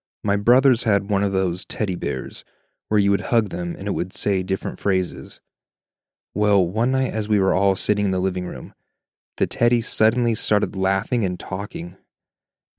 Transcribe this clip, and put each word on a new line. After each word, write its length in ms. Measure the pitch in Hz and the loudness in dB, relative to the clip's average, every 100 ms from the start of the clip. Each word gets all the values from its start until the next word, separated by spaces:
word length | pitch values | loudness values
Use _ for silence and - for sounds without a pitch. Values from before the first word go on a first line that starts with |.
| _ _ | _ _
My 120 | 104 101 | -2 0
brothers 480 | 110 127 135 120 | 4 4 4 2
had 260 | 113 101 101 | 2 0 2
one 140 | 98 | 0
of 80 | 101 | 2
those 340 | 95 92 87 - | 0 0 -2 -6
teddy 300 | - 101 87 | -4 -2 -2
bears 500 | 82 65 57 - - _ _ _ - | -4 -4 -6 -12 -14 _ _ _ -2
where 120 | 107 | 2
you 120 | 101 | 2
would 100 | 101 | 0
hug 280 | - 117 104 | 2 0 0
them 260 | 90 87 80 | -4 -6 -4
and 100 | 98 | -4
it 40 | |
would 220 | 82 90 | -2 -2
say 300 | - 107 95 | -2 0 0
different 360 | 92 95 98 - | 0 -2 -4 -4
phrases. 600 | 101 95 87 85 101 - _ _ _ _ _ _ _ _ _ | 0 0 -2 -6 -12 -16 _ _ _ _ _ _ _ _ _
Well, 320 | 101 104 101 87 | -2 2 4 2
one 260 | 104 123 | 0 0
night 220 | 131 131 | 0 -2
as 140 | 110 104 | -2 0
we 120 | 104 | 2
were 140 | 95 | 2
all 220 | 85 98 95 | 2 2 2
sitting 300 | - 104 101 | 0 0 0
in 60 | |
the 80 | 92 | 0
living 260 | 95 90 90 | -2 -2 -6
room, 280 | 67 85 - _ _ _ _ _ - | -8 -12 -18 _ _ _ _ _ -4
the 100 | 95 | -2
teddy 340 | - 120 120 | 2 2 2
suddenly 540 | 113 - 110 120 117 110 | 0 2 2 4 0 0
started 400 | - 104 101 95 | 0 0 0 0
laughing 500 | 95 98 - 123 98 | 0 0 -2 -2 -2
and 140 | 87 | -4
talking. 580 | - 95 101 80 87 - _ _ _ _ _ _ _ | -6 -6 -6 -8 -10 -12 _ _ _ _ _ _ _